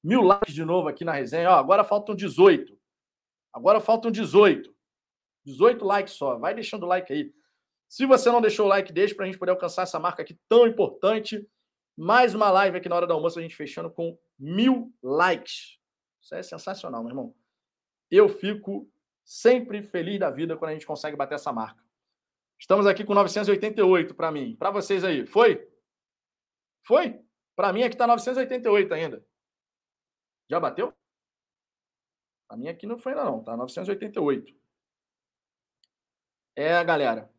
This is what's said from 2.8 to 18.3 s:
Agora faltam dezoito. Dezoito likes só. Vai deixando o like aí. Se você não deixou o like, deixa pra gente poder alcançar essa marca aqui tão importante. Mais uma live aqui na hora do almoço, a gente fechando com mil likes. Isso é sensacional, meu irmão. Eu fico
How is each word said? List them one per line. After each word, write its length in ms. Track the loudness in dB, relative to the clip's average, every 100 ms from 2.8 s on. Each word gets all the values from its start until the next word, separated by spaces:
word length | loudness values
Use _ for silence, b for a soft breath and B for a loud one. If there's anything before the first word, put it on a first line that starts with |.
| _ _ _ _ _ _ _
Agora 280 | -2 2 2
faltam 300 | 2 -2 -2
dezoito. 640 | -4 2 6 6 4 -6 _ _ _ _ _ _ _
Dezoito 400 | -20 2 2 2
likes 300 | -2 -2 -4
só. 240 | -8 -6 -4
Vai 160 | -6
deixando 300 | -8 -10 -10
o 20 | -4
like 260 | -4 -2
aí. 200 | -8 -8 _ _ _ _ _ _
Se 180 | -6 4
você 240 | 4 6
não 100 | 2
deixou 260 | 2 2 2
o 20 |
like, 240 | 2 0
deixa 220 | -2 -2
pra 120 | -2 -10
gente 120 | -6
poder 120 | -4
alcançar 320 | -2 -4 -6
essa 160 | -6 -4
marca 240 | -6 -6
aqui 160 | -14 -16 _
tão 180 | 6 6
importante. 800 | 4 -2 0 0 0 -6 -12 -14 _ _ _ _ -10
Mais 380 | 2 4 4
uma 160 | 2 4
live 280 | 4 2 -2
aqui 100 | -4
na 80 | -2
hora 100 | 0
do 60 |
almoço, 260 | 0 -2 -4
a 40 |
gente 140 | -12 -12
fechando 340 | -14 -10 -12
com 280 | -8 -10 -10 _ _
mil 560 | -6 2 2 2 -4 _
likes. 760 | -4 0 2 0 -6 -16 -18 _ _ _ _ _
Isso 140 | _
é 80 | -16
sensacional, 600 | -14 -14 -12 -12 -12 -12
meu 80 | -10
irmão. 240 | -12 -14 _ _ _ _ _ _ _ _
Eu 180 | 4
fico 640 | 4